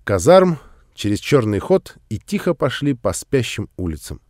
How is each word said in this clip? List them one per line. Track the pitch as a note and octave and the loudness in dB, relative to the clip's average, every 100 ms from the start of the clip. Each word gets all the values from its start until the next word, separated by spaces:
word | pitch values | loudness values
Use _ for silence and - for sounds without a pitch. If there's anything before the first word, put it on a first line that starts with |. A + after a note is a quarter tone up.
казарм | - G2 G2+ F#3+ F#3 D3+ - - _ | -4 0 6 6 6 0 -8 -20 _
через | - G#2 G#2 | -6 -4 -4
черный | - C#3+ G#2+ G2+ | 0 2 2 0
ход | - F#3+ - - - | 2 0 -2 -20 -12
и | G#2 | -12
тихо | - G3+ - | -6 -4 -2
пошли | E3+ C#3 - C#3+ | -2 -2 -2 -4
по | B2 G2+ | -2 -4
спящим | F2 - C3+ A#2 - G#2 - | -4 -2 -2 -2 -6 -8 -6
улицам. | F2+ D#2 - D2+ _ | -6 -6 -10 -16 _